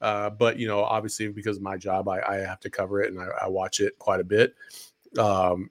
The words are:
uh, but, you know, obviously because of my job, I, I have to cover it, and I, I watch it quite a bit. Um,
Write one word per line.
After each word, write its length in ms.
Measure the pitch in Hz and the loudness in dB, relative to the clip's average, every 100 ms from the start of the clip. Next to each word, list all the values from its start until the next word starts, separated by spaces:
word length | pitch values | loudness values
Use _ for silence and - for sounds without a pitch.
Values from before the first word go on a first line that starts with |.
uh, 300 | 113 104 104 | -2 0 -2
but, 280 | 104 117 117 | 2 2 2
you 80 | 113 | 0
know, 160 | 104 | 0
obviously 460 | - 110 107 - 107 | 2 0 -2 -6 -6
because 300 | 104 107 98 | -4 -4 -4
of 40 | |
my 140 | 98 95 | -4 -6
job, 320 | 95 95 98 | -2 0 0
I, 120 | 95 101 | -2 -2
I 100 | 98 | -2
have 220 | 95 92 | -4 -6
to 100 | 98 | -10
cover 300 | - 95 101 | -4 -2 0
it, 100 | 101 | 0
and 80 | 92 | -2
I, 80 | 92 - | -8 -4
I 60 | 98 | -2
watch 320 | 95 92 - | -2 -2 0
it 180 | 101 - | 0 0
quite 220 | - 92 | 0 0
a 40 | |
bit. 300 | 90 104 120 - - - - _ _ - | 2 4 4 2 -20 -20 -20 _ _ 2
Um, 540 | 107 95 92 90 95 | 4 4 4 2 -4